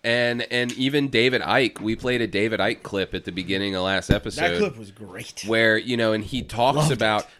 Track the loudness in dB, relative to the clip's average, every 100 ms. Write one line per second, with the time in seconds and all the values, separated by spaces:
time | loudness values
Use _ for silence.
0 | -2 0 2 -2 -2 -2 -2 0 0 2
1 | 2 4 4 2 2 2 2 0 -4 -2
2 | -2 0 0 0 0 0 0 -2 -4 -4
3 | -2 -4 -6 -6 -2 -2 -2 -2 0 0
4 | 0 0 -2 -4 -2 0 -2 -4 -16 -18
5 | -16 -14 -14 -10 0 4 4 4 2 0
6 | 2 0 -2 -6 -6 0 2 4 2 2
7 | 2 0 -2